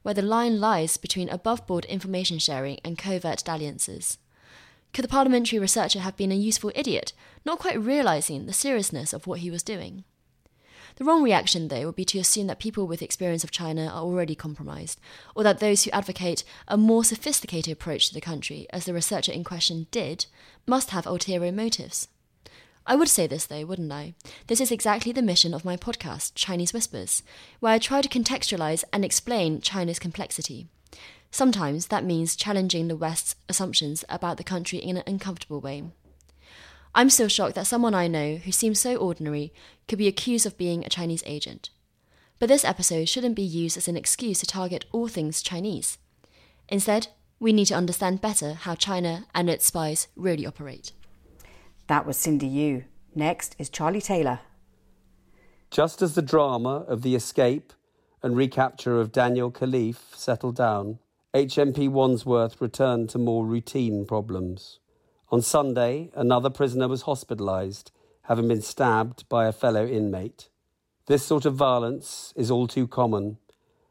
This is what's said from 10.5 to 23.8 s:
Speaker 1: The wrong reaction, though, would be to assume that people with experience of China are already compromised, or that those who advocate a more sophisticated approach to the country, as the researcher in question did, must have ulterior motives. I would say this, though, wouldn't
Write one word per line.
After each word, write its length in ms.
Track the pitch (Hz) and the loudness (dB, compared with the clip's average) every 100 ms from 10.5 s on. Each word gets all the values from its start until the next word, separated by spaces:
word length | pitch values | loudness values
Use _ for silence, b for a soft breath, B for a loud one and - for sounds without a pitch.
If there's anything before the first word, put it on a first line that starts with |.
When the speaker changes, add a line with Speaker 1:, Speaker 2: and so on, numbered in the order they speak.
| B B B B - | B B B B -2
Speaker 1:
The 80 | |
wrong 180 | 269 330 | 4 6
reaction, 460 | 269 185 185 175 160 | 6 4 4 0 -2
though, 160 | 127 156 | -4 -6
would 80 | |
be 120 | 170 185 | -4 -4
to 120 | 196 | 0
assume 280 | 180 220 196 | 0 0 -2
that 120 | - | -4
people 280 | 220 214 185 | -6 -4 -4
with 160 | 165 | -4
experience 420 | - - 180 165 | -6 -4 -2 -2
of 60 | 165 | -4
China 360 | - 165 160 160 | -6 -4 -4 -4
are 160 | - | -6
already 320 | 175 180 165 | -2 -2 -2
compromised, 640 | 156 156 147 143 147 160 - B B B - | -4 -10 -10 -12 -10 -10 -12 B B B 2
or 60 | |
that 180 | 214 190 | 4 4
those 240 | 214 202 | 4 4
who 60 | 214 | 4
advocate 520 | 196 196 185 180 170 B B - | 2 0 -4 -4 -4 B B 0
a 120 | 208 | 4
more 260 | 220 226 | 6 6
sophisticated 640 | 226 226 294 277 - 170 160 | 4 0 -2 -2 -2 -4 -6
approach 380 | 156 175 147 - | -6 -6 0 0
to 60 | |
the 80 | 156 | 0
country, 440 | 170 156 - 151 143 | -8 -8 -8 -12 -12
as 160 | 180 175 | -8 -4
the 80 | |
researcher 360 | 170 165 196 - | -2 -2 -2 -2
in 140 | - | -4
question 420 | 170 175 - 165 160 | -6 -2 -2 -2 -4
did, 340 | 233 170 170 - b b b - | -4 -4 -6 -8 b b b 0
must 240 | 262 - | 0 0
have 160 | 190 - | -4 -4
ulterior 460 | 175 - 180 175 | -4 -2 0 0
motives. 560 | 196 226 208 170 - - _ _ _ b b b b - | -2 -2 -4 -4 -8 -8 _ _ _ b b b b 2
I 100 | 262 | 4
would 120 | 330 | 6
say 180 | - 160 | 4 2
this, 180 | 160 | -2
though, 220 | - 147 156 | -6 -8 -8
wouldn't 260 | 185 | -6